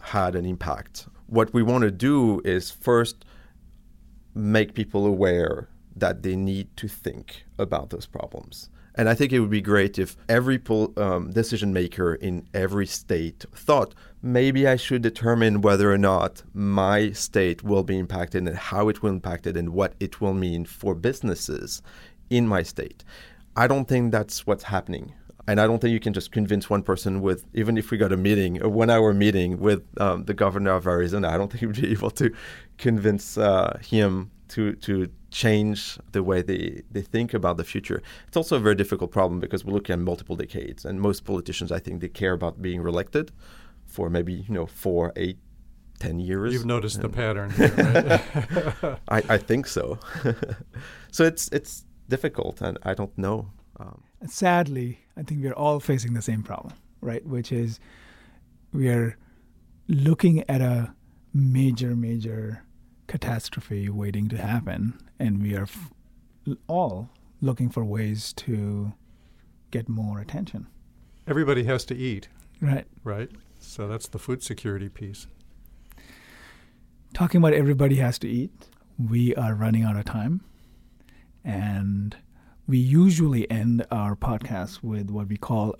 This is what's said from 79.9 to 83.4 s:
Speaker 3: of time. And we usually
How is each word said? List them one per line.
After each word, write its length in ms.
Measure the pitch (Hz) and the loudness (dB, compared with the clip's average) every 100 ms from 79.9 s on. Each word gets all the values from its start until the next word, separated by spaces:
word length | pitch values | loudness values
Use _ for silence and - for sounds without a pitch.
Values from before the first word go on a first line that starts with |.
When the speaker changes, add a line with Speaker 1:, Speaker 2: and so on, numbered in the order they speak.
| 104 | 0
Speaker 3:
of 100 | 107 | -4
time. 360 | 113 110 175 - - - - - _ - - - _ | -4 -2 -4 -6 -20 -20 -20 -20 _ -20 -20 -20 _
And 720 | - 101 104 98 98 101 101 - - - - - - | -8 -6 -4 -2 -2 -2 -4 -10 -18 -20 -20 -12 0
we 100 | 127 | 2
usually 720 | 127 151 190 165 156 123 | 4 6 6 6 2 2